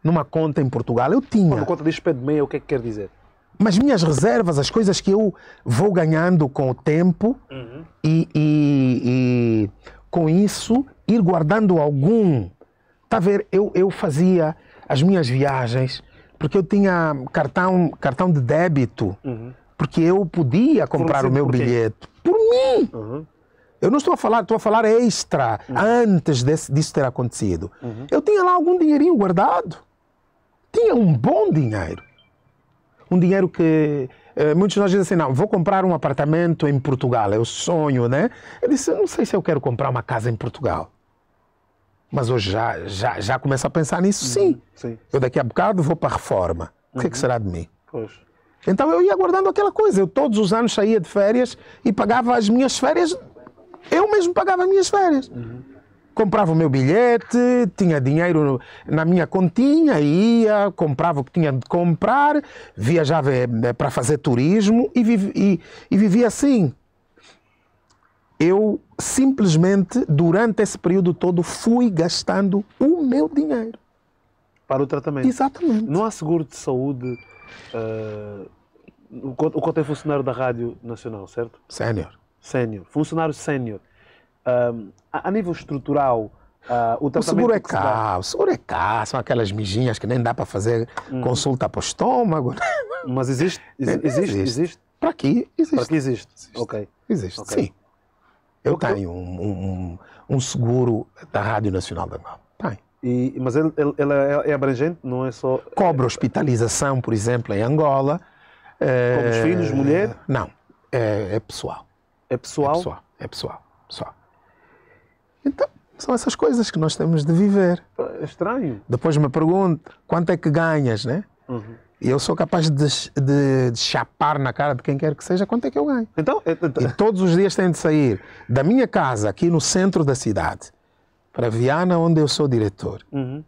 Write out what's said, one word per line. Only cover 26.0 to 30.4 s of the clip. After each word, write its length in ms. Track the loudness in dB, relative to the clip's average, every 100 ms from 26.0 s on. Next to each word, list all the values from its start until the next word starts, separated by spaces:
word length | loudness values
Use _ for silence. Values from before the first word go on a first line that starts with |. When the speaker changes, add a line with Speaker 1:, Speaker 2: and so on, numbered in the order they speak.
| 4 2 2 0
Speaker 1:
desse, 280 | 2 0 0
disso 220 | -2 0
ter 100 | 0
acontecido. 680 | -2 -2 -6 -4 -2 -2 -6 _
Speaker 2:
Uhum. 260 | -12 -12 -2
Speaker 1:
Eu 120 | 0
tinha 200 | 2 2
lá 100 | 4
algum 240 | 2 2 2
dinheirinho 380 | 4 4 4 4
guardado. 600 | 2 2 2 0 -4 -14 _ _ _ _ _ _